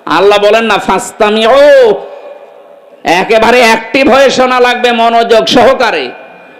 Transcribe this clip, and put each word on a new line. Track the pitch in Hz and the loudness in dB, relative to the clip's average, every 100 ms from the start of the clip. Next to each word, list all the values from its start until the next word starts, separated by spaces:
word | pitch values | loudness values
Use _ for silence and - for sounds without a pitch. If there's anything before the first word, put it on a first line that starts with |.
| - | -4
আল্লাহ | 156 196 208 | 0 2 2
বলেন | 202 220 | 2 0
না, | 226 190 | 0 -4
"ফাস্তামিউ", | - 185 - - 208 220 226 277 285 277 233 196 - - - - - - - - - - | -2 -4 -4 -4 -2 0 0 2 4 4 4 0 -6 -18 -20 -20 -20 -20 -20 -20 -20 -12
একেবারে | - 175 185 220 226 247 | -4 -4 0 0 2 2
অ্যাক্টিভ | 226 220 - 277 277 | 2 0 -2 -2 0
হয়ে | 254 269 | 2 2
শোনা | - 254 254 | 0 -2 0
লাগবে | 247 233 240 | 0 0 -2
মনোযোগ | 233 233 233 220 226 - | 0 0 0 2 0 2
সহকারে, | 247 233 262 226 170 123 - - - - - | 2 2 2 -2 -4 -8 -12 -20 -20 -20 -20